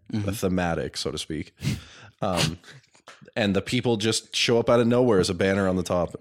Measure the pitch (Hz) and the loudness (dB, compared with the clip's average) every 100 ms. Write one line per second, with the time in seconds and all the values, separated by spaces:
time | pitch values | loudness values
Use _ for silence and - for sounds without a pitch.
0 | - 110 101 101 98 90 87 80 67 - | -10 -6 -6 -4 -2 0 -2 -2 -6 -8
1 | - 73 - 76 - - - - - - | -8 -8 -8 -8 -10 -8 -6 -6 -10 -20
2 | - - 107 87 80 82 - 135 _ _ | -20 -8 -4 -2 -2 -4 -14 -20 _ _
3 | - - - - 104 98 - 127 123 117 | -20 -20 -10 -2 0 0 0 0 0 0
4 | 110 107 - - - 117 117 120 117 120 | 0 -2 -4 -2 2 2 4 4 4 4
5 | 127 101 87 90 98 98 95 92 87 90 | 4 4 2 2 0 2 0 0 -2 -2
6 | 82 - | -2 -6